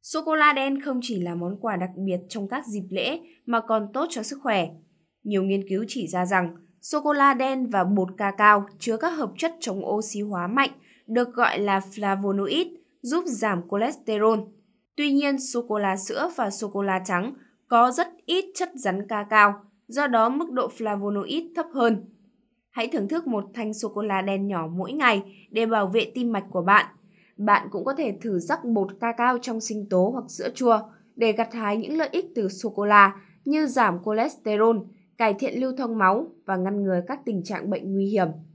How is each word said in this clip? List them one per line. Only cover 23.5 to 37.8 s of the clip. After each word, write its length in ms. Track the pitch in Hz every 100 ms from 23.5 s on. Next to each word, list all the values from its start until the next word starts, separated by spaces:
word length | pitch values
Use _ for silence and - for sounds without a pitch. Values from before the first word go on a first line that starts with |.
thanh 200 | - 214
sô-cô-la 480 | 214 220 208 214 196
đen 240 | 190 196 196
nhỏ 220 | 185 160 170
mỗi 160 | 196
ngày 300 | 285 262 202 196 - -
để 160 | - 226
bảo 200 | 226 196
vệ 260 | 220 226
tim 180 | - 240
mạch 120 | 214 196
của 120 | 185
bạn. 240 | 175 202 - - _ _ _ -
Bạn 320 | 208 202 196
cũng 140 | 202
có 100 | 247
thể 240 | 277 277 196
thử 160 | 233 185
rắc 260 | 170 320
bột 240 | 247 220 190 -
ca 120 | 233
cao 260 | 175 240 247
trong 180 | 254 226
sinh 280 | 220 214 202
tố 200 | 185 190
hoặc 120 | 262 254
sữa 200 | - -
chua 260 | 240 247 220 220 - _ -
để 160 | 226
gặt 200 | 220 226
hái 240 | 226 214 214
những 200 | - 311
lợi 120 | 302
ích 140 | 339 381
từ 140 | - 208
sô-cô-la 640 | 202 226 202 202 208 196 196 - _
như 220 | - 302 302
giảm 320 | 254 220 175
cholesterol, 720 | 180 214 269 - 220 208 226 226 180 - _ _
cải 160 | 226
thiện 260 | 196 269 233
lưu 120 | 262 262
thông 200 | 247 226
máu 280 | 190 208 330 - -
và 100 | 190
ngăn 260 | 185 202
ngừa 180 | 196 180 180
các 140 | 277
tình 180 | - 202
trạng 260 | 175 190 -
bệnh 240 | 190